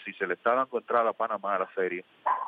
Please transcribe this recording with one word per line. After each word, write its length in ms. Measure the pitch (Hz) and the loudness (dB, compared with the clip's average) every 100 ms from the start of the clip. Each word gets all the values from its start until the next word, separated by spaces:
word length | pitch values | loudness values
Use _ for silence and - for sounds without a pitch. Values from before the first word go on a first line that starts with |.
si 80 | - | -6
se 140 | - 92 | -6 -4
le 80 | |
está 200 | 87 117 | 0 2
dando 220 | 127 131 120 | 2 0 -4
entrada 340 | - 117 113 | 0 2 2
a 40 | |
Panamá 400 | - 113 104 98 | 0 -2 -2 -2
a 60 | 98 | -2
la 140 | 95 | -2
serie, 300 | - 92 87 - _ - - | 0 -2 -2 -10 _ -2 -2